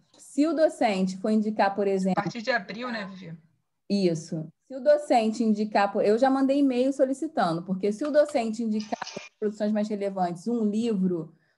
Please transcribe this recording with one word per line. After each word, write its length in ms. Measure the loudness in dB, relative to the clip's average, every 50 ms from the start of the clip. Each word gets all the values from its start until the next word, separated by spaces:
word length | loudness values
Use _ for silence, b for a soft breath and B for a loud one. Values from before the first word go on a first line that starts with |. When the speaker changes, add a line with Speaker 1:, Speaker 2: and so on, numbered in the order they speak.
| _ _ _ -20
Speaker 1:
se 300 | -20 -6 -2 0 0 2
o 40 |
docente 640 | 4 2 2 2 2 0 0 0 2 0 0 -2 -2 -4
for 120 | -2 0
indicar, 460 | 2 2 0 0 0 2 2 2 2
por 100 | 0 0
exemplo 320 | 0 0 2 0 0 0 0
Speaker 2:
A 40 | -2
partir 180 | -4 -8 -6
de 80 | -4 -2
abril, 400 | -2 -2 -4 -6 -10 -10 -8 -8
né, 140 | -8 -8 -8
Vivi? 340 | -10 -14 -14 -14 -14 -16 -16 _ _ _ _ _ _ _ _ _ -2
Speaker 1:
Isso. 600 | 0 2 2 2 0 -2 -4 -8 -8 -8 -8 -10 -16 _ _
Se 100 | _ -14
o 40 | 0
docente 640 | 4 4 4 4 4 2 2 4 4 2 0 0 2
indicar, 480 | 2 2 2 0 0 2 2 2 2
por... 120 | 2 2 2
eu 140 | 4 4 4
já 100 | 4 4
mandei 300 | 4 2 2 2 4 4
e-mail 340 | 2 2 2 2 0 0
solicitando, 680 | 2 2 0 0 0 -4 -6 -4 -2 0 0 0 0 -4
porque 300 | -4 -4 -4 -2 -2 -2
se 120 | -2 -2 -4
o 60 | 2
docente 540 | 2 2 2 4 0 -2 -2 -2 -4 -4 -4
indicar 340 | -2 -2 -4 -4 -6 -8 -8
as 280 | -8 -12 -12 -14 -16 -16 -10 _
produções 320 | -6 -4 -4 -2 -2 0
mais 180 | 0 0 -2 -2
relevantes, 600 | -4 -4 -4 -4 -2 -2 -2 -2 -2 -6 -4 -4
um 160 | -2 0 0 0
livro 640 | 0 0 -2 -2 0 0 0 0 0 -2 -6 b b b b b b